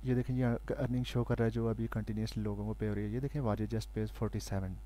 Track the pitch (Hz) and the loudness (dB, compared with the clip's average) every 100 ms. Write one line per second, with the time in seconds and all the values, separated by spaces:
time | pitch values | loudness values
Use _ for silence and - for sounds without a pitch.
0 | 127 123 120 127 127 117 - 123 127 127 | 2 2 2 2 4 2 0 0 0 0
1 | 123 123 117 120 113 117 113 110 113 113 | 0 0 2 4 4 4 0 0 0 -2
2 | 107 107 110 - 107 101 104 107 107 101 | -2 -2 -2 -2 -2 -2 -4 -2 0 0
3 | 104 117 139 147 120 104 107 113 - - | 0 -2 -2 0 0 2 2 0 -2 -4
4 | 107 - 107 107 - 98 95 90 | -4 -2 -2 -2 -2 -2 -2 -6